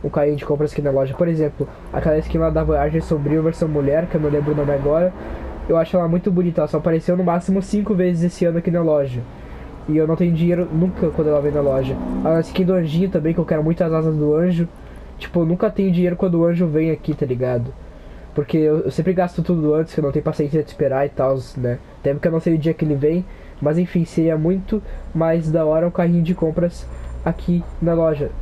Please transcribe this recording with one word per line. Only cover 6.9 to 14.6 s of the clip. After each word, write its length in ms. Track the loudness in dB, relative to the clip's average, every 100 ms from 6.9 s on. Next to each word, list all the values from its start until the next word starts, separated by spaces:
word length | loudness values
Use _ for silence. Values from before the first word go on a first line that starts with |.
| 0 0 0
no 80 |
máximo 360 | 2 0 0 -2
cinco 320 | 0 -2 0
vezes 300 | 2 2 2
esse 220 | 0 2
ano 140 | 0 2
aqui 120 | 0
na 120 | 0
loja. 380 | 2 2 0 -4 -8 -14 -16 -14 -14 -12 0
E 80 | 2
eu 100 | 2
não 80 |
tenho 180 | 2 2
dinheiro 360 | 4 2 2 0
nunca 360 | 0 0 0 0
quando 160 | 2 2
ela 140 | 2
vem 100 | 2
na 100 | 2
loja. 360 | 2 2 0 -4 -4 -2
A 140 | 2 2
skin 260 | 0 0
do 80 | 2
anjinho 360 | 2 2 0 2
também, 260 | 0 0
que 60 | 0
eu 40 |
quero 200 | 0 0
muito 180 | 0 0
as 100 | 2
asas 220 | 2 0
do 180 | 2 2
anjo. 360 | 2 2 2